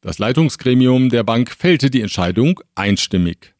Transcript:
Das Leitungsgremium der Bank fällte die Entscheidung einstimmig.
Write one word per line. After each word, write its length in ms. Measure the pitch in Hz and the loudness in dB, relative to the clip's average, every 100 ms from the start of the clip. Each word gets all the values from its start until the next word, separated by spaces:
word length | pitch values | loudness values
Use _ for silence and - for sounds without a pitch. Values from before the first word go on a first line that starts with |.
Das 180 | - - | -10 -6
Leitungsgremium 920 | 107 131 160 - - 127 127 127 131 | -2 0 0 0 0 2 4 4 2
der 140 | 120 | 0
Bank 260 | 110 113 123 | 0 -2 -2
fällte 400 | - 170 165 139 | -2 0 2 2
die 100 | 127 | 0
Entscheidung 600 | 104 - 90 92 135 185 - | -4 -4 -2 0 0 0 -6
einstimmig. 800 | - 101 98 - 95 87 85 - _ | -6 -2 -2 0 -2 -2 -4 -16 _